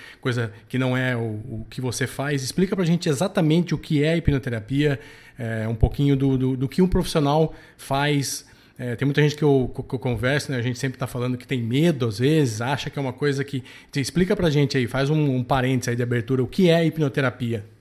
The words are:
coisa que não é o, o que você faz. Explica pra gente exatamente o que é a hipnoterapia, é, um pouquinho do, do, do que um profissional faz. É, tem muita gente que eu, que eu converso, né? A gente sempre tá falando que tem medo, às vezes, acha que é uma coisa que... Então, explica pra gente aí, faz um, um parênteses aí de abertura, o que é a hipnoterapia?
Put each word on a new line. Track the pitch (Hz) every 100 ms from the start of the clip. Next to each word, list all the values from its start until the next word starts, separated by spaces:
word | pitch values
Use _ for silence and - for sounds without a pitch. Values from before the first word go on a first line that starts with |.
| - -
coisa | 131 120 113 - -
que | 127
não | 131 127
é | 127
o, | 120
o | 117 107 117 110 110
que | -
você | 127 - 127
faz. | - 139 143
Explica | 127 - 190
pra | 196 170
gente | 170 170
exatamente | 139 190 - 156 165 170
o | 151
que | - 147
é | 151
a | 170
hipnoterapia, | 151 139 127 117 104 139 147 139 - - - -
é, | 113 113 110
um |
pouquinho | 113 123 - 143 135
do, | 139 131
do, | 131 131
do | 135
que | -
um | 185
profissional | 185 - 165 143 151 156 - - -
faz. | - 135 143 143 127 - - - - -
É, | 123
tem | 113
muita | 139 143
gente | 147
que | 147
eu, | 151 139 120
que | - -
eu | 127
converso, | 127 113 127 147 147
né? | 127
A |
gente | 120 123
sempre | 135 120
tá | 127
falando | 123 123 123
que | -
tem | 131
medo, | 113 131 170 139 120
às | 101
vezes, | 135 160 131 107
acha | 120 139 135
que | -
é |
uma | 131
coisa | 120 143 135
que... | 139 135 - - -
Então, | 143
explica | 127 170 185 202
pra | 175
gente | 143 139 135
aí, | 117
faz | 131 139
um, | 156 147 127
um |
parênteses | 123 139 127 127 123
aí | 120
de |
abertura, | 123 120 110 131
o | 120
que | - 180
é | 165
a |
hipnoterapia? | 165 156 143 - 131 - 120 113 107 -